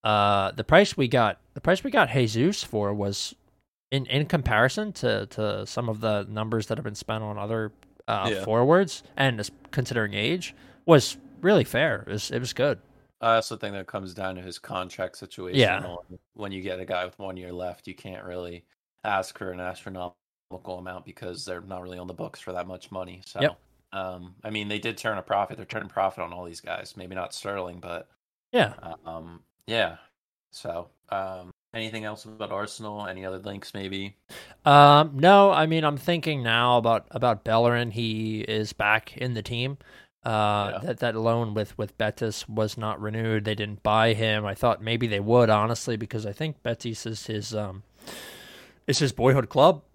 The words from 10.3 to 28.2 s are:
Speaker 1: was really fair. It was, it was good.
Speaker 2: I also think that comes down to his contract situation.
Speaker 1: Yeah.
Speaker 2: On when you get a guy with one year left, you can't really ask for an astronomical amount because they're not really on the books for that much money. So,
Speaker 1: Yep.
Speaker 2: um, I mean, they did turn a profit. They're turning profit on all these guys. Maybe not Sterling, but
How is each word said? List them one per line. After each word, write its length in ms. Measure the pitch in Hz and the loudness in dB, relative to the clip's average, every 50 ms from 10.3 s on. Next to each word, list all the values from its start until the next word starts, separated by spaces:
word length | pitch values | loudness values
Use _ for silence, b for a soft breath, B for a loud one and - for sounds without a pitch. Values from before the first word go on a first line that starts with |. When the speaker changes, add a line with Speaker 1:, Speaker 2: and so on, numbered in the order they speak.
| 170 185 170 - - b b b b b b | -2 -2 -4 -10 -14 b b b b b b
Speaker 1:
was 320 | - 165 143 - - - - - - - - | 8 8 8 8 4 -6 -10 -16 -20 -14 0
really 240 | - 185 214 170 110 | 2 4 6 6 4
fair. 380 | - - 120 151 156 113 - - | 2 0 0 2 2 0 -4 -6
It 40 | - | -6
was, 200 | 101 107 - - | -6 -6 -6 -4
it 80 | 127 120 | -4 -4
was 140 | 127 123 - | -4 -6 -2
good. 260 | - 127 147 123 - _ _ _ _ _ _ _ _ | 0 0 0 0 -4 _ _ _ _ _ _ _ _
Speaker 2:
I 140 | 117 117 113 | 2 4 4
also 200 | 113 110 - 113 | 4 2 -2 -10
think 180 | - - 101 101 | -8 -8 -8 -8
that 140 | 98 92 | -8 -10
comes 260 | - - 101 95 92 87 | -8 -8 -8 -8 -8 -10
down 220 | 92 95 95 92 | -6 -6 -6 -6
to 60 | 90 | -8
his 180 | 90 92 87 - | -12 -12 -14 -14
contract 580 | - - 110 92 92 90 - - 92 92 - | -12 -8 -6 -6 -6 -8 -6 -8 -8 -8 -8
situation. 420 | - 98 - - - 92 90 104 139 | -14 -18 -18 -14 -12 -10 -2 2 4
Speaker 1:
Yeah. 260 | 117 95 90 98 - | 4 4 2 -2 -4
Speaker 2:
On 340 | 90 87 87 - _ 92 - _ _ _ | -10 -12 -14 -16 _ -20 -20 _ _ _
when 180 | 107 104 98 | -12 -10 -8
you 100 | 98 95 | -8 -8
get 200 | 92 98 92 92 | -6 -8 -8 -8
a 40 | 92 | -6
guy 200 | - 90 90 92 | -6 -4 -4 -4
with 120 | 92 _ | -6 _
one 200 | - 101 95 92 | -12 -12 -12 -12
year 160 | 92 90 90 90 | -12 -12 -12 -10
left, 340 | 87 90 90 87 - _ | -8 -8 -10 -10 -12 _
you 80 | 95 90 | -18 -18
can't 300 | - - 98 92 98 98 | -16 -16 -16 -14 -14 -12
really 400 | 92 90 90 87 87 87 87 _ _ _ _ _ _ _ _ - | -12 -10 -10 -10 -10 -14 -16 _ _ _ _ _ _ _ _ -4
ask 320 | 107 101 95 92 - - | -2 -2 -2 -2 -4 -10
for 140 | - 104 92 | -10 -10 -10
an 100 | 90 90 | -8 -8
astronomical 540 | 90 90 90 - - 101 95 92 90 90 _ _ _ _ _ _ _ _ 92 92 _ | -8 -8 -10 -10 -14 -14 -10 -10 -10 -10 _ _ _ _ _ _ _ _ -18 -16 _
amount 380 | 95 92 90 90 92 92 90 87 | -12 -12 -10 -10 -12 -14 -14 -16
because 400 | - 92 - - 90 90 - - | -18 -18 -12 -12 -12 -10 -10 -10
they're 160 | 98 90 87 | -10 -10 -10
not 200 | 92 95 95 90 | -10 -12 -12 -12
really 160 | 90 90 90 | -12 -12 -12
on 100 | 90 90 | -12 -12
the 60 | 90 87 | -12 -10
books 280 | 82 82 78 - - | -10 -12 -12 -12 -14
for 100 | - 92 | -12 -10
that 160 | 90 90 87 | -8 -8 -8
much 240 | 95 92 92 - - | -8 -12 -14 -14 -12
money. 300 | 98 92 92 90 90 92 - | -10 -10 -10 -10 -14 -20 -20
So, 140 | - - - | -12 -4 -2
Speaker 1:
Yep. 180 | 135 151 - _ _ _ _ _ _ _ - | -2 -2 -2 _ _ _ _ _ _ _ -8
Speaker 2:
um, 420 | 98 92 92 90 90 90 90 95 - - | -8 -8 -8 -8 -12 -14 -18 -20 -14 -12
I 60 | 110 | -8
mean, 180 | 107 107 104 | -6 -6 -6
they 120 | 101 104 104 | -4 -6 -4
did 180 | 107 117 110 | -4 -6 -8
turn 200 | - - 113 107 | -4 -4 -4 -4
a 40 | 95 | -4
profit. 340 | - - 104 101 101 - - | -2 0 0 0 0 -2 -6
They're 100 | - 95 | -16 -14
turning 220 | - - 110 - | -10 -10 -10 -10
profit 340 | 101 - 95 95 95 - - 87 | -6 -2 0 0 0 -2 -4 -10
on 80 | 85 87 | -10 -10
all 100 | 90 90 | -12 -14
these 160 | 87 82 - | -14 -16 -14
guys. 380 | - - 85 82 80 - - | -10 -10 -10 -10 -10 -14 -16
Maybe 180 | 98 92 90 95 | -16 -14 -10 -8
not 180 | 92 87 - - | -8 -8 -8 -10
Sterling, 460 | - - 101 101 98 90 87 87 90 | -10 -8 -6 -6 -6 -6 -8 -10 -14
but 300 | 87 87 85 82 - _ _ _ | -12 -10 -10 -10 -10 _ _ _